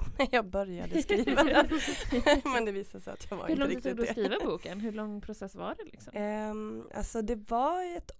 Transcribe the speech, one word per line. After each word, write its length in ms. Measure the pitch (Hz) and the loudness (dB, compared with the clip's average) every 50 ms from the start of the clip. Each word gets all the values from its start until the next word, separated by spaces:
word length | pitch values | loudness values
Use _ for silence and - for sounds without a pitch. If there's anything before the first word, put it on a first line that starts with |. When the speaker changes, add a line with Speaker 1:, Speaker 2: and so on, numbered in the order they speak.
| - | -4
Speaker 1:
<laughs> 140 | - - - | -2 2 2
när 80 | 269 - | 2 4
jag 140 | - 247 202 | 4 2 2
började 560 | 180 180 196 196 190 180 175 180 - - 330 | 2 0 -2 -2 -2 -4 -6 -4 -2 0 0
skriva 420 | - - 403 202 254 - 262 285 330 | 2 4 4 4 4 4 6 6 6
den. 260 | 277 - 285 - - 311 302 - 294 277 - - - 285 247 - 302 294 285 - | 8 8 6 6 6 4 0 0 -2 -2 -2 -2 0 0 4 6 6 6 6 4
<laughs> 80 | 294 254 | 2 0
Men 120 | 240 226 | 2 0
det 60 | 214 | 0
visade 320 | 196 196 190 - - 190 180 | -2 -4 -6 -8 -10 -12 -12
sig 100 | - 196 | -10 -10
att 140 | - - - | -10 -8 -8
jag 80 | 202 175 | -8 -6
var 60 | 170 170 | -2 -2
Speaker 2:
Hur 40 | |
Speaker 1:
inte 80 | - 269 | 0 2
Speaker 2:
lång 100 | 277 285 | 2 0
tid 60 | - 254 233 | 0 0 -2
Speaker 1:
riktigt 120 | 262 247 226 | -4 -2 0
Speaker 2:
tog 80 | 233 | -2
det 40 | 233 | -2
att 40 | 226 | 0
Speaker 1:
det. 60 | 226 208 190 | 0 0 0
Speaker 2:
skriva 220 | 226 403 - - | 0 0 0 -2
boken? 280 | 160 - - 165 180 202 | -2 -2 -4 -8 -8 -6
Hur 120 | 214 226 | -6 -6
lång 300 | 208 214 214 208 208 208 | -4 -6 -6 -6 -8 -8
process 340 | - - 214 - 202 196 - | -8 -10 -10 -10 -10 -12 -10
var 200 | 190 175 196 311 440 | -8 -8 -8 -6 -8
det, 60 | 427 | -10
liksom? 280 | - - - - - - | -16 -16 -16 -16 -10 -6
Speaker 1:
Ehm, 720 | 208 208 208 214 214 214 214 214 214 214 214 220 220 - - - | -4 -2 -2 -2 -2 -4 -4 -4 -6 -6 -8 -8 -10 -10 -10 -6
alltså, 260 | - 202 - - 226 | -6 -6 -4 -2 -2
det 140 | 220 208 240 214 208 - | -2 -2 -2 -4 -2 -2
var 480 | 233 233 262 302 349 370 370 349 339 339 | 0 2 2 2 2 0 -2 -4 -6 -8
ett 140 | - - - - | -10 -12 -16 -16